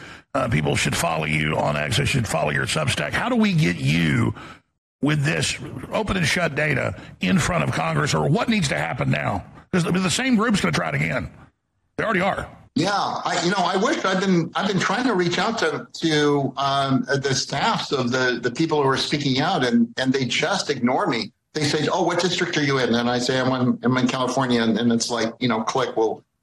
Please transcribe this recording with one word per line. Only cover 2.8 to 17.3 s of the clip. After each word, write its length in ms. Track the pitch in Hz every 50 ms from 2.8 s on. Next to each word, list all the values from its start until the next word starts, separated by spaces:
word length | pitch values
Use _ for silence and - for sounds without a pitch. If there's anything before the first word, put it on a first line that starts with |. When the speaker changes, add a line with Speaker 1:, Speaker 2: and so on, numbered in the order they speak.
| 151 131 - - 151 143
Speaker 1:
How 180 | 143 - 202 247
do 60 | 262
we 180 | 226 220 202 185
get 220 | 151 160 175 175
you 580 | 156 131 139 160 170 170 156 139 120 - 110 - - - - - - _ _ _ _ _ _ _ _
with 240 | 131 143 151 147 135
this 340 | 156 170 156 139 - - - - - - - - -
open 260 | - 202 214 208 202 185
and 80 | 160
shut 280 | 123 - 185 170 156 135
data 400 | 147 151 151 143 123 117 110 95 - - - - -
in 160 | 190 180 190 165
front 260 | 123 - 180 160 143
of 80 | 131
Congress, 400 | - 156 160 165 160 151 151 135
or 160 | 156 156 151 143
what 220 | 160 233 - 247
needs 180 | 220 208 156 135
to 80 | 160
happen 340 | 147 156 165 - 123 143 135
now? 360 | 139 151 139 117 104 - - - - - - _
'Cause 120 | - 180 165
the, 80 | 196
the 180 | 175 190 185 175
same 260 | - - 254 269 247
group's 240 | 196 220 247 202 -
gonna 120 | - -
try 180 | 143 180 170 156
it 40 | 147
again. 360 | 139 156 165 143 120 87 - - - - - _ _ _ _ _ _ _ _ _
They 80 | - 151
already 160 | 220 220 175
are. 260 | 190 190 - - - - - - - - - -
Speaker 2:
Yeah, 120 | 165 196
I, 480 | 208 190 147 113 - - - 160 180 -
you 80 | 160 175
know, 60 | 208
I 220 | 196 175 175 190 190
wish 260 | 220 285 330 - -
I've 160 | 190 190 185
been, 300 | 196 190 180 170 156 - -
I've 140 | 160 196 202
been 100 | 196 170
trying 260 | - - 190 233 254
to 100 | 262 208
reach 240 | 180 180 170 - 180
out 180 | 190 226 220 -
to, 260 | 175 156 170 - - - - -
to, 500 | 165 160 156 151 147 147 147 143 139 135 - 135
um, 480 | 139 139 139 139 135 135 131 120 - -
the 260 | 143 143 131 139